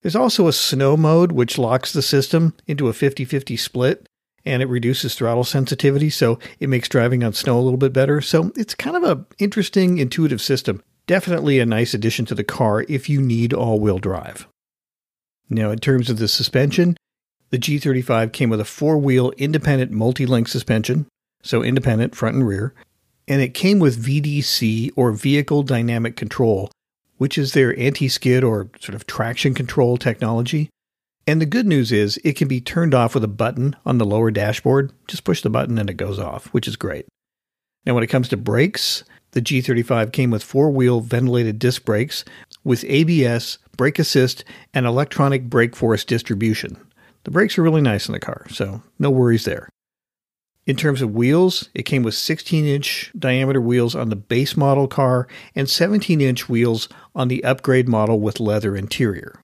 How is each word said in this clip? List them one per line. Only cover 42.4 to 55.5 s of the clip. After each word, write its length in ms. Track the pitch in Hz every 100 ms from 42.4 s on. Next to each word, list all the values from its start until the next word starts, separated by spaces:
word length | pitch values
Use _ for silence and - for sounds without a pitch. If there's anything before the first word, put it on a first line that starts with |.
| - -
with 200 | 139 120 -
A 160 | 143
B 200 | 160 165
S, 340 | 123 117 - - _ -
brake 220 | 131 147
assist, 440 | 156 139 127 - - - -
and 140 | 135 120
electronic 640 | 123 147 - 139 135 123
brake 240 | 123 120
force 280 | - 117 107
distribution. 800 | - 113 - 101 110 107 - - - _ _ _
The 60 | -
brakes 280 | 156 214 -
are 40 |
really 180 | 165 160
nice 260 | 135 101 -
in 60 |
the 60 | -
car, 280 | - - -
so 320 | - 101 107 _ -
no 140 | 139
worries 340 | 127 123 113
there. 240 | - - - _ _ _ _ _ _ _ _ _
In 120 | - 135
terms 260 | 156 131
of 100 | 120
wheels, 560 | 107 120 160 185 185 -
it 80 | -
came 180 | - 135
with 140 | 117
sixteen 500 | - - 160 - 160
inch 460 | 147 143 139 - -
diameter 460 | 208 139 127 135 135
wheels 320 | 117 120 120
on 160 | 123 117
the 60 |
base 420 | 101 - 120 139 -
model 300 | 139 135 135
car 400 | - 131 127 123 - -